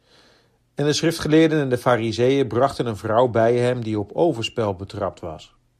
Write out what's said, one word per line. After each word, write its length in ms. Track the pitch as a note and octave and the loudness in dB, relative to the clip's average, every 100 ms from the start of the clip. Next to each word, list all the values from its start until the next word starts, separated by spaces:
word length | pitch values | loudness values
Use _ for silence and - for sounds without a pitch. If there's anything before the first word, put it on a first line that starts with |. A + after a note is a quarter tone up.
| _ _ _ _ _ _ _ | _ _ _ _ _ _ _
En 100 | - | -2
de 80 | D3 | 0
schriftgeleerden 680 | C#3+ D#3+ D#3+ D#3 D#3 D#3+ D#3 | 2 0 -2 2 4 6 2
en 80 | C3+ | 0
de 100 | B2 | 0
fariseeën 680 | C3 A#2 A2+ G#2+ B2+ C#3 A#2+ | 2 2 0 0 2 2 0
brachten 380 | A2+ C3+ - A#2+ | 0 0 0 -6
een 100 | G2+ | -6
vrouw 320 | G#2+ A2 B2+ | -2 2 2
bij 280 | A2+ A#2 B2 | 2 2 2
hem 280 | B2 B2 | 0 -2
die 140 | A2 G#2 | -4 -6
op 140 | G2 | -4
overspel 640 | - E3+ A2+ A2 - G#2 | 0 0 0 -6 -4 -4
betrapt 460 | F#2 G2 G2+ F#2+ - | -4 -10 -8 -8 -8
was. 340 | E2+ D2+ - _ _ | -14 -14 -18 _ _